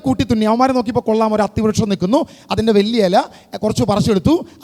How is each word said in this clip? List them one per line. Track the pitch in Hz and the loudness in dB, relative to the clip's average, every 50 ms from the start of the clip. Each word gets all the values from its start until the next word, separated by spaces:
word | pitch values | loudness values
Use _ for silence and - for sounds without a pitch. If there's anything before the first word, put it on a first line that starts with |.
| - | 0
കൂട്ടിത്തുന്നി. | 269 262 - 269 196 240 214 214 214 | -2 -2 -2 0 -2 0 0 2 2
അവന്മാരെ | 226 240 254 269 262 254 | 2 2 2 2 0 0
നോക്കിയപ്പോൾ | 226 214 208 240 - - | -2 -2 -2 -4 -2 -2
കൊള്ളാം, | 220 220 220 220 214 | 0 0 0 0 0
ഒരു | 214 208 196 | -2 -2 -2
അത്തിവൃക്ഷം | - - 220 214 208 - 190 202 | -2 -2 -2 0 0 0 -2 -2
നിൽക്കുന്നു, | 196 - 175 185 233 311 285 - - - - - | -2 -2 -2 0 0 0 0 -2 -10 -16 -12 -8
അതിൻ്റെ | - 196 220 226 214 202 | -4 -2 0 2 2 2
വലിയ | 196 214 240 233 202 180 | 2 2 0 0 0 2
ഇല | 180 240 - - - - - _ - 202 - | 2 2 0 -2 -6 -20 -20 _ -10 -6 -4
കുറച്ച് | 214 - - 240 202 | -4 -2 -2 -2 0
പറിച്ചെടുത്തു, | 202 208 - 233 214 190 - - 311 359 285 - - - | 0 0 2 2 0 2 2 2 0 0 -2 -6 -12 -8